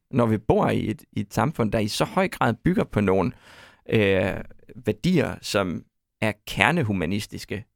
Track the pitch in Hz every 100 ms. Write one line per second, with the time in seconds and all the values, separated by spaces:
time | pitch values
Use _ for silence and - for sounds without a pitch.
0 | _ - 117 107 - 196 - 110 - -
1 | - - 101 - 123 - 110 113 104 -
2 | 156 - 190 - 123 113 165 185 170 -
3 | 98 95 85 - - - - _ - 113
4 | 98 95 95 - - - - - 107 -
5 | 170 180 95 87 - 101 92 80 - _
6 | _ - 110 - - - 107 170 110 95
7 | 80 101 - - - 92 -